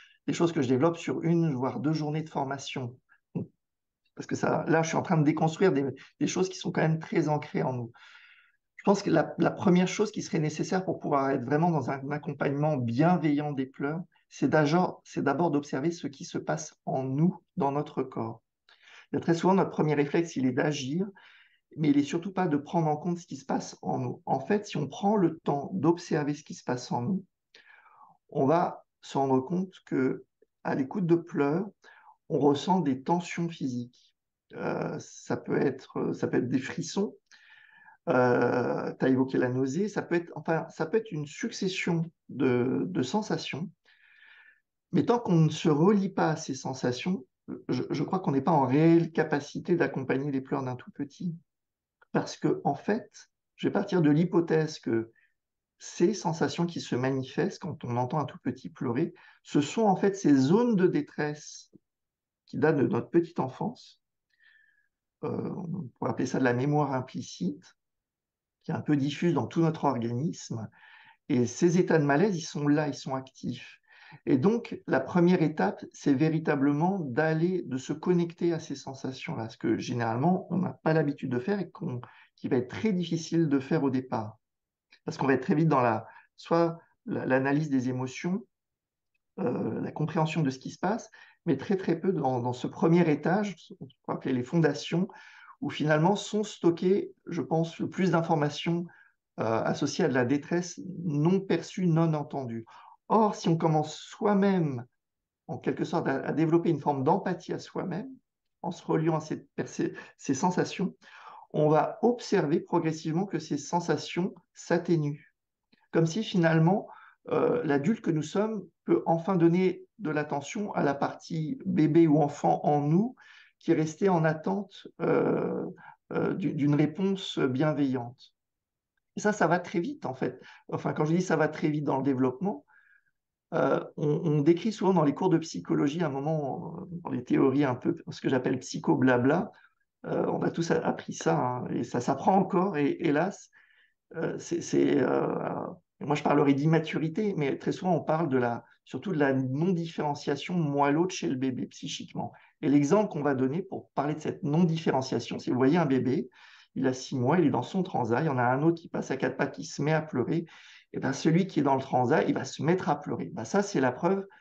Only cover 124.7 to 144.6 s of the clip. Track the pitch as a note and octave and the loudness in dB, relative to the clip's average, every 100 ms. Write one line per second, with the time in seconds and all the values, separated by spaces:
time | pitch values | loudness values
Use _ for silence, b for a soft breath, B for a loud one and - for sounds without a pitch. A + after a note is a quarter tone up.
124.7 | - - - E3+ - - - - - - | -16 -20 -4 2 2 2 0 -2 -4 -6
125.7 | - B B _ - - - D#3+ D#3 C#3+ | -12 B B _ -2 -2 -2 -4 0 2
126.7 | D3 D3+ D#3 G3 F#3+ - - C#3+ B2+ D#3 | 2 2 0 -2 -2 -4 -2 -2 0 0
127.7 | C#3 C#3 B2+ A#2+ - - _ _ _ _ | 2 0 -2 -6 -14 -20 _ _ _ _
128.7 | _ _ _ _ - G#3 G#3 E3 F3 - | _ _ _ _ -2 -2 2 2 2 0
129.7 | F3+ F3+ D4 B2 B2 C3+ - B B - | -4 -4 -8 -10 -4 -6 -6 B B -10
130.7 | D#3+ D#3 D3 D3+ F3 F3 D#3+ D3+ D#3 D#3+ | -6 -4 -2 2 2 2 2 2 0 -2
131.7 | D3+ C#3+ C3+ C3 B2+ C3 - F#3+ D4 _ | 0 0 0 0 2 0 0 -4 -6 _
132.7 | b b b b _ _ _ _ E3 C#3+ | b b b b _ _ _ _ 0 0
133.7 | - - - D#3 D3+ F3 D3 C#3+ E3+ A3+ | 0 -4 -4 0 0 2 4 4 4 0
134.7 | G#3 F3+ F#3 D3+ - F#3 D#3+ D#3+ - - | 0 2 4 2 2 2 2 0 -10 -4
135.7 | D#3 D3 D#3+ D#3+ C3+ D3 D#3+ C#3 C#3 E3 | 0 0 0 -2 -2 -2 -2 -4 -6 -8
136.7 | D#3+ F#3 E3+ - B2+ B2 D3+ C#3 C3+ C#3+ | -12 -12 -10 -6 -6 0 4 4 4 2
137.7 | B2 E3 E3 - - D#3+ C3+ - - - | 0 -2 -4 -8 -6 0 0 0 -4 -4
138.7 | - - D3 B2+ B2 B2+ E3+ - b b | -4 0 4 6 6 4 2 0 b b
139.7 | b _ _ - - E3+ E3+ F3+ E3+ E3 | b _ _ -6 -2 0 0 -2 -2 0
140.7 | D#3+ F#3 - - - D#3+ D#3+ B2+ B2 - | 0 0 -4 -8 -4 0 0 0 -4 -4
141.7 | - A#2+ B2+ B2 - - F#3+ F#3+ F3 F#3+ | -4 -4 -4 -2 0 2 2 4 0 0
142.7 | D3+ C#3 - D#3+ C#3+ F#3 - - b b | 0 0 0 0 2 0 -4 -20 b b
143.7 | b b b _ D#3+ D#3+ D#3+ - E3+ | b b b _ -6 -6 -6 -6 -6